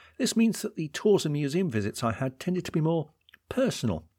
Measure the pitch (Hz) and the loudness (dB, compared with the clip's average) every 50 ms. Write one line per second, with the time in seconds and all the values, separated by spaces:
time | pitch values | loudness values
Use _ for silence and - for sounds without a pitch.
0 | - - _ - 262 - - 220 226 226 190 - - 214 - - 160 147 - - | -20 -16 _ -4 -2 0 2 4 4 2 2 0 -4 -8 -6 -6 -8 -6 -4 0
1 | - 214 202 180 - 160 147 147 147 139 135 180 196 170 110 110 101 104 - - | 4 4 4 4 4 2 0 0 -2 0 0 0 0 0 0 0 0 -2 -4 -2
2 | - 120 104 - 135 131 131 - - - 180 185 - - - 170 151 160 165 165 | -2 -2 -2 -2 -4 -6 -6 -6 -4 -4 -2 -2 -4 -2 -2 0 0 2 0 0
3 | 147 - _ _ _ _ _ - _ - - - 269 226 - - - 117 87 80 | -2 -6 _ _ _ _ _ -20 _ -8 -2 0 0 0 0 0 -2 -2 -2 -2
4 | - _ _ | -6 _ _